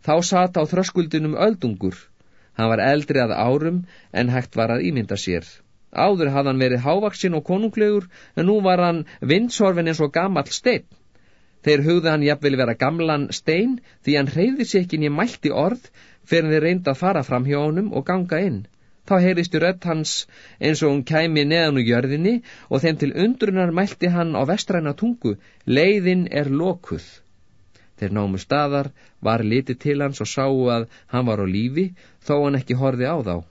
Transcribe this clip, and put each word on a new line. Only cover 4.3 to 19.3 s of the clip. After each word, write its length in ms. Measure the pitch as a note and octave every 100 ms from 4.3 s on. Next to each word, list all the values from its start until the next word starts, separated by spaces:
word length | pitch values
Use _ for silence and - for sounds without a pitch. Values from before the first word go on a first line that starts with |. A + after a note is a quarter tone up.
hægt 200 | B2 B2
var 200 | A2+ A2+
að 120 | A#2+ F3
ímynda 280 | C#3 G#2 G2+
sér. 280 | - F2 - - _ _ - -
Áður 320 | F3 F#3+ D3
hafði 180 | C#3 C#3
hann 80 | C3
verið 240 | B2+ B2
hávaxinn 540 | C3 F3+ G#3+ - F#3 D#3+
og 80 | -
konunglegur, 640 | F#3 A3 A3 G#3 G#3 F3+ - - -
en 140 | F3
nú 80 | G#3+ F#3+
var 160 | F3+
hann 220 | F3 E3+ D#3 -
vindsorfinn 680 | B2+ E3+ A#3+ - G3 F3 E3
eins 140 | D#3+
og 80 | D3
gamall 380 | D#3+ F#3+ E3+ C3+
steinn. 320 | - B3+ G#3 - - _ _ _ _ _ _
Þeir 200 | D3 D3 D3
hugðu 260 | F3 D#3+
hann 140 | D#3 D3
jafnvel 320 | C#3+ D3 C3
vera 160 | A#2+ A2+
gamlan 480 | C3 E3 D#3+ D3 C#3
stein, 460 | - - D#3+ B3 B3 - _
því 140 | - D3
hann 140 | C#3
hreyfði 320 | C#3 A3 C4+ A#3
sig 160 | G3
ekki 160 | F3+ D#3+
né 100 | D3+
mælti 440 | D3 A#3+ - D3+ -
orð, 320 | E3 B3 - - - _ -
fyrr 160 | E3
en 80 | D#3+
þeir 140 | D#3 D#3+
reyndu 240 | F3+ F3+
að 80 | C3+
fara 240 | F#3 F3+
fram 240 | B2+ B2 C3
hjá 80 | C#3+
honum 320 | D3+ E3 G#3 -
og 100 | C3+
ganga 320 | F#3 F3+ D#3
inn. 160 | G3 G#2+ G2+ _ _ _ -
Þá 80 | F#3+
heyrðist 320 | F3+